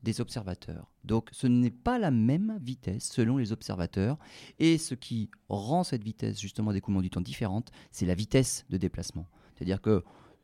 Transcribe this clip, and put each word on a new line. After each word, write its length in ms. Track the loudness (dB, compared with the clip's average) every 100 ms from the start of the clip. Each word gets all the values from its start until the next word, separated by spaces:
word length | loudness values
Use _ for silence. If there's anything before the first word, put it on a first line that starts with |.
des 200 | -4 -4
observateurs. 680 | -4 -6 -8 -8 -10 -14 -14 _
Donc, 240 | -2 0 -2
ce 140 | -2 4
n'est 240 | 4 4
pas 280 | 0 -2 0
la 120 | 2
même 480 | 4 4 4 0 -4
vitesse 480 | -8 -8 -6 -6 -2
selon 240 | 2 2 2
les 160 | 0
observateurs. 640 | -4 -6 -4 -2 0 0 -2 -8 -20 -14 2
Et 180 | 4 4
ce 160 | 0
qui 340 | -8 -6 -4 -4 -8 -6
rend 340 | -4 0 0
cette 200 | 0 -4
vitesse, 360 | -4 -6 -6 -6
justement, 320 | -8 -4 -2
d'écoulement 300 | 0 0 0
du 80 | 0
temps 100 | -2
différente, 500 | -6 -4 -2 -2 -6 -12 -18
c'est 160 | -2 0
la 80 |
vitesse 500 | 0 2 2 2 -2 -4
de 80 | -2
déplacement. 480 | -2 -4 -8 -10 -12 _ _
C'est-à-dire 280 | -6 -2 0
que 220 | 4 2 2 -12 -20 _